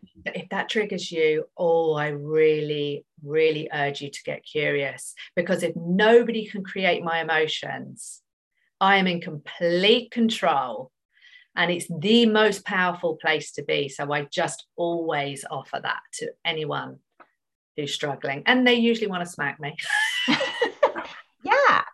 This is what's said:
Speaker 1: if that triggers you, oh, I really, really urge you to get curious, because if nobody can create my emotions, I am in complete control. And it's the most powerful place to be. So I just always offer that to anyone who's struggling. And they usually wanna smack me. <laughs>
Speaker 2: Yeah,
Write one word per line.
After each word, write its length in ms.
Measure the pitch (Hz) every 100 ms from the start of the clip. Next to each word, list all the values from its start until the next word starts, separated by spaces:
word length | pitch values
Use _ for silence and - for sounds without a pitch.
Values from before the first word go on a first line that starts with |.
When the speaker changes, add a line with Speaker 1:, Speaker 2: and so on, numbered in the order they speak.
| - _ -
Speaker 1:
if 240 | - 160
that 200 | 196 -
triggers 420 | 226 208 185 -
you, 340 | 165 160 156 - -
oh, 360 | 175 165 160
I 140 | 151 151
really, 960 | 147 147 156 156 151 151 151 143 143 - _
really 460 | 143 156 160 156 156
urge 280 | 151 143 143
you 80 | 143
to 140 | -
get 220 | - 139 -
curious, 680 | 151 147 143 139 127 - - - -
because 280 | 175 180
if 120 | 170 165
nobody 680 | 170 180 214 233 233 226 208
can 160 | 202
create 400 | 190 196 190 175
my 180 | 170 165
emotions, 1000 | 160 156 156 - 143 135 135 131 - - _ _ _ _ _ -
I 180 | 190 196
am 100 | 185
in 120 | 175
complete 880 | 175 151 - - 175 175 196 240 233
control. 800 | 240 226 226 180 143 127 110 - _ _ _ _ - _ -
And 160 | 175
it's 160 | 175 - 165
the 260 | 180 233 233
most 360 | 214 214 202 -
powerful 500 | 196 180 175 175 160
place 360 | 165 156 151
to 100 | -
be. 260 | 143 151 143
So 240 | - 143
I 140 | 147 143
just 360 | - 151 - - -
always 680 | 170 170 165 151 143 135 -
offer 300 | 147 - 135
that 200 | - - - -
to 120 | - - 170
anyone 540 | 160 151 143 131 131 _ _ _ _ _ _ _ -
who's 180 | 143
struggling. 500 | - 147 135 - - -
And 200 | 254 247
they 100 | 240
usually 320 | 233 226 208
wanna 180 | 180 170
smack 340 | - 143 -
me. 160 | 147 170 - - - - -
<laughs> 100 | - 554 - 440 - - - - - - _
Speaker 2:
Yeah, 400 | - 480 539 - -